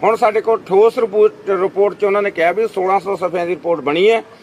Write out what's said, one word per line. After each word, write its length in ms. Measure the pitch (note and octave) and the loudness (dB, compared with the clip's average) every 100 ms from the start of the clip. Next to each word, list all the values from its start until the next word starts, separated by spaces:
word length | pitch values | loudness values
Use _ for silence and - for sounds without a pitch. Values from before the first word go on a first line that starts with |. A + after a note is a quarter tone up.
ਹੁਣ 120 | F3+ A3 | 0 2
ਸਾਡੇ 260 | A#3+ G#3+ | 2 0
ਕੋਲ 200 | G#3+ A3+ - | 0 -2 0
ਠੋਸ 300 | F#3 A3+ A#3 | 2 4 2
ਰਿਪੋਰਟ, 360 | A3+ G3+ G#3+ - - | -2 2 2 0 -4
ਰਿਪੋਰਟ 480 | F#3+ F#3 F3+ G3+ G#3 | -2 -2 0 -2 0
'ਚ 60 | |
ਉਹਨਾਂ 180 | G3+ G3+ | -2 0
ਨੇ 100 | G3+ | -2
ਕਿਹਾ 200 | G3 E3 | 0 0
ਵੀ 160 | F3+ A3 | 0 -4
ਸੋਲਾਂ 320 | G3 F#3 F#3+ | -2 0 -2
ਸੌ 160 | F3 F#3+ | -2 -4
ਸਫ਼ਿਆਂ 300 | F3+ F3+ F3 | -4 -4 -4
ਦੀ 60 | F3 | -6
ਰਿਪੋਰਟ 260 | E3+ E3+ | -4 -4
ਬਣੀ 280 | C3+ D3+ G3+ | -2 0 2
ਹੈ, 140 | A3+ A3 - | 0 -4 -20